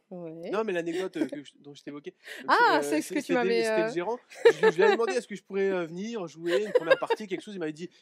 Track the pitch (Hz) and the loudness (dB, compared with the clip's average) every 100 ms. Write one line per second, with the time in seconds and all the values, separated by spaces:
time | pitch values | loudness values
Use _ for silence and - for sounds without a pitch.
0 | - 185 165 160 175 262 220 175 165 165 | -14 -14 -12 -12 -6 -4 -2 -2 -2 -4
1 | 190 160 135 151 135 - 143 143 - 147 | -4 -2 -4 -6 -14 -20 -20 -18 -14 -14
2 | 165 - - - - 359 466 320 - 311 | -14 -16 -16 -6 2 4 6 4 2 -2
3 | - 302 269 254 233 233 226 220 220 170 | -2 -4 0 0 2 2 2 0 0 -2
4 | 180 240 _ - 453 156 440 330 427 381 | -4 -6 _ 4 4 6 4 6 4 4
5 | 233 247 - 190 - 196 196 185 151 170 | 2 -2 -4 -12 -6 -2 0 0 -4 -6
6 | 214 233 170 160 165 381 427 494 320 508 | -8 -8 -8 -6 0 0 2 2 4 2
7 | - 453 214 185 - 202 156 151 175 _ | 2 -4 -4 -8 -8 -8 -8 -8 -12 _